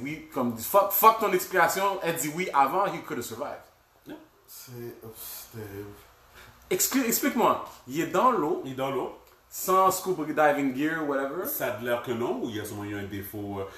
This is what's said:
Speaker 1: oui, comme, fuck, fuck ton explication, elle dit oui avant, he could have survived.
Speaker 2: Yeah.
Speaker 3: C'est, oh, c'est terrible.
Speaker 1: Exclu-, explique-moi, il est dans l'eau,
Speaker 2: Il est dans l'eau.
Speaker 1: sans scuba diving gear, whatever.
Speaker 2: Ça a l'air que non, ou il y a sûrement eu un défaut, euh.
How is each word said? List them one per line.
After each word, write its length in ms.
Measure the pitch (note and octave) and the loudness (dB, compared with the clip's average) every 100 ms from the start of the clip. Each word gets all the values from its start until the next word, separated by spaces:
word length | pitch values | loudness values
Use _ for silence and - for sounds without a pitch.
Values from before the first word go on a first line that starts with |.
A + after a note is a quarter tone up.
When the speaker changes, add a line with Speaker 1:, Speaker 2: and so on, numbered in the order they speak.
Speaker 1:
oui, 240 | C3+ D#3 - | -4 -8 -8
comme, 240 | C#3+ A#2+ A2 | -2 -2 -2
fuck, 340 | - G3 G3 | 2 4 4
fuck 280 | - A3 A3 | 6 6 6
ton 120 | G3+ | 2
explication, 520 | F#3 - F3+ E3 F#3+ G3 F#3+ | 0 2 2 4 4 0 0
elle 120 | E3 E3 | -2 -2
dit 140 | D#3 D#3+ | -4 -4
oui 140 | F#3 | 0
avant, 320 | C#3 C3+ F#3 G3 | 4 4 4 0
he 140 | D#3+ - | -2 -6
could 100 | B2+ | -8
have 40 | |
survived. 380 | - A2+ C3+ - - _ _ _ - | -8 -8 -8 -10 -16 _ _ _ -18
Speaker 2:
Yeah. 120 | D#3+ - _ _ | -18 -20 _ _
Speaker 3:
C'est, 260 | - B2 A#2+ A#2+ - A2+ | -20 -16 -14 -12 -14 -16
oh, 20 | A2 | -16
c'est 420 | - - - A2+ | -14 -14 -14 -14
terrible. 300 | G2+ G2 G#2 G2 - _ _ - - - - | -12 -10 -12 -16 -20 _ _ -20 -20 -20 -4
Speaker 1:
Exclu-, 360 | F#3 - C4 A#3 | 0 2 2 2
explique-moi, 560 | - D4 A#3+ E3 - - - A#2+ | 2 0 4 4 4 -4 -16 -6
il 140 | D3 | -4
est 60 | D3 | 0
dans 240 | F3+ B3+ | 4 4
l'eau, 300 | G#3+ D3+ - C#3 | 4 0 -2 -4
Speaker 2:
Il 80 | |
est 20 | C3 | -4
dans 160 | C3+ | -2
l'eau. 260 | B2 - - - _ _ | -2 -4 -10 -20 _ _
Speaker 1:
sans 400 | - G3 F#3+ F#3+ | -8 2 6 6
scuba 340 | F#3 F#3 D#3+ D3+ | 4 0 -2 0
diving 500 | D3 D3+ C#3 C#3 B2+ | 4 4 6 2 0
gear, 320 | D#3 E3 D3 | 0 0 0
whatever. 380 | C3+ C#3 E3 G3 | 0 -2 -4 -6
Speaker 2:
Ça 280 | - C3 A2+ | -2 -4 -2
a 60 | |
l'air 220 | A#2+ A#2+ | -2 -2
que 80 | C3 | -2
non, 300 | A2+ B2 B3 | -2 0 -2
ou 60 | C#3 | -4
il 80 | G#2+ | -4
y 20 | |
a 60 | G2+ | -6
sûrement 180 | G#2 | -8
eu 140 | G2+ G2+ | -6 -6
un 40 | |
défaut, 560 | G2 G2+ F#2+ G#2+ G2+ G2 | -6 -8 -8 -8 -8 -6
euh. 20 | G2 | -8